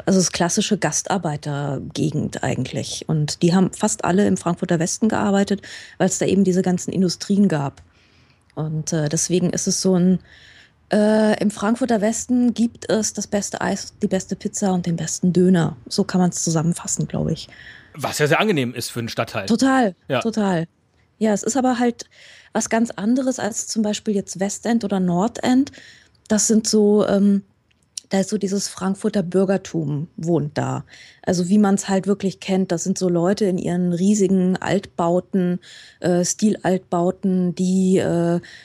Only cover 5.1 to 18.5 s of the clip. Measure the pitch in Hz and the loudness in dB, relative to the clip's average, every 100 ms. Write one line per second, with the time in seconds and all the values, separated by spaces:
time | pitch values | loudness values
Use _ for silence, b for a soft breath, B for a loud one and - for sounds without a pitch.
5.1 | 214 208 196 196 196 B B B B 180 | 0 2 2 0 -2 B B B B -2
6.1 | - 151 185 190 180 185 180 - - 180 | 0 2 2 4 2 2 -2 -2 0 0
7.1 | - - 202 196 156 139 - - b b | -2 -2 2 2 2 -4 -8 -18 b b
8.1 | b b b b - 156 156 151 160 147 | b b b b -8 -6 -4 -2 -2 0
9.1 | 160 - 175 175 139 190 - 190 185 180 | -2 0 0 0 0 -2 0 2 4 4
10.1 | 180 B B B B B _ - 214 214 | 2 B B B B B _ -2 2 4
11.1 | 220 214 - 208 - 208 233 262 220 208 | 4 4 2 0 -2 -2 0 0 0 0
12.1 | 233 - 247 247 220 233 - - 220 214 | -2 0 2 2 2 -2 -2 -2 -2 -2
13.1 | - - 202 - - - 196 - - 208 | -6 -4 -4 -4 -4 -4 -4 -8 -6 -2
14.1 | 190 - 185 208 - 202 180 175 165 160 | -2 -4 -8 -8 -2 0 0 -2 -4 -4
15.1 | - 180 175 180 180 160 - - - 190 | 0 2 4 6 4 2 -4 -4 -2 0
16.1 | 185 175 - 170 160 160 - - - 156 | 2 2 0 -2 0 0 -2 -4 -4 -4
17.1 | - 156 165 - B B B B - 120 | -2 -2 -4 -8 B B B B -8 -6
18.1 | - 147 160 214 | 0 2 2 2